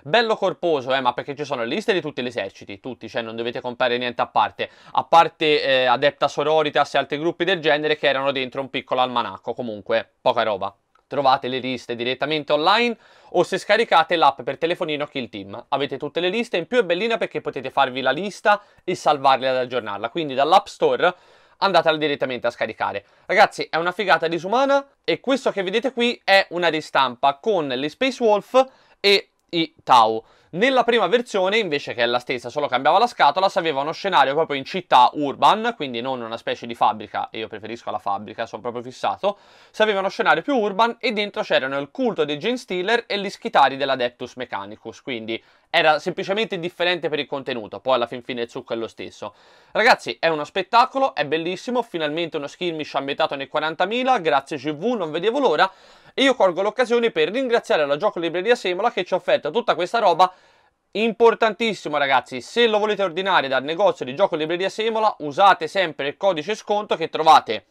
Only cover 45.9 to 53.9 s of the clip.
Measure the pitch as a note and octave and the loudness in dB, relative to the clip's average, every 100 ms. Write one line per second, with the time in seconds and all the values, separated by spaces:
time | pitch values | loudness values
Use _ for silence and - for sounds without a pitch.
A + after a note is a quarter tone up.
45.9 | D3+ F#3 F3+ F3+ G3+ A3 F#3 E3 - F3 | 2 -2 -6 -4 -2 -2 -4 -8 -2 -2
46.9 | F3 D#3 D3 C3 C#3 C3 A#2+ G2+ G2+ C3 | -2 -4 -4 -6 -8 -6 -8 -8 -8 0
47.9 | B2 A#2 B2+ B2+ B2 A#2 B2+ - A#2 A2 | 0 0 -6 -8 -8 -6 -8 -8 -6 -8
48.9 | - F2+ - G#2 _ _ _ _ G3 A#3 | -10 -14 -12 -16 _ _ _ _ 0 2
49.9 | G3+ - - E3 D#3 D3 G3 F#3 A3+ B3 | 2 0 -2 -2 -2 -4 -6 2 2 2
50.9 | C4+ C4+ - C#3+ D#3+ E3 F#3 - B3 A#3 | 0 -2 -2 -2 -2 -4 -8 -4 -4 -4
51.9 | E3+ D3+ D#3+ E3 D#3 C#3+ - F3 D#3+ C#3+ | -4 -4 -4 -4 -6 -8 -6 -6 -6 -6
52.9 | C#3 C#3 C#3+ D#3 C#3 C3+ D3+ D#3 D#3+ F#3 | -6 -4 -2 -2 -4 -6 -4 -4 -2 -2